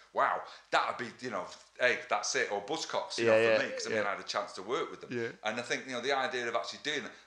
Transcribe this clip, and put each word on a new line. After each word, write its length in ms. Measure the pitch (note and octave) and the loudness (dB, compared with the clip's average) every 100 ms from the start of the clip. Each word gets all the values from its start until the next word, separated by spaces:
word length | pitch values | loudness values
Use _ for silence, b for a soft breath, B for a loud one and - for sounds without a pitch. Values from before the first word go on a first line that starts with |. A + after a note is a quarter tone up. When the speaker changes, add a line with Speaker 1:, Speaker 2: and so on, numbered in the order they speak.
| - | -4
Speaker 1:
wow, 280 | G#2+ C3 F2+ B B - | 2 2 2 B B 0
that'd 260 | D#3+ A#2 G#2+ | 0 2 -4
be, 160 | A#2+ - | -8 -8
you 60 | B2 | -6
know, 140 | G2 E2+ - - - | -6 -6 -12 -16 2
hey, 180 | B2 G#2+ - | 4 4 0
that's 260 | G#2+ - C3+ | 0 2 0
it, 140 | G2+ | 0
or 100 | G2+ | 0
Buzzcocks, 560 | A2+ D#3 - G#2 - - | -2 -4 -2 -4 -2 2
you 80 | A2+ | 6
Speaker 2:
Yeah, 60 | |
Speaker 1:
know, 240 | A2 A2+ A2 | 8 8 6
for 60 | |
Speaker 2:
yeah, 60 | B2 | 2
Speaker 1:
me, 40 | |
'cause, 120 | G#2 A#2 | -4 -2
I 40 | |
mean, 80 | A2 | 0
Speaker 2:
yeah. 100 | G2+ | 0
Speaker 1:
I 20 | |
had 80 | F2+ | -2
a 40 | |
chance 280 | F#2+ G#2+ G2+ | -4 -4 -4
to 100 | - | -8
work 280 | F#2+ D3+ C#3 | -4 -4 -4
with 100 | F#2 | -8
them. 100 | - | -6
Speaker 2:
Yeah. 160 | A#2+ A#2 - | -4 -4 -4
Speaker 1:
And 140 | G#2+ A#2+ | -4 -4
I 40 | |
think, 240 | A#2+ C#3 B2 | -4 -4 -4
you 60 | |
know, 80 | B2 | -4
the 120 | B2+ | 0
idea 340 | C3+ B2+ B2 A#2 | 0 0 -2 -2
of 60 | |
actually 260 | A2+ - G#2 | -2 -4 -6
doing 180 | C#3+ D3 | -4 -4
that, 100 | G#2 b | -6 b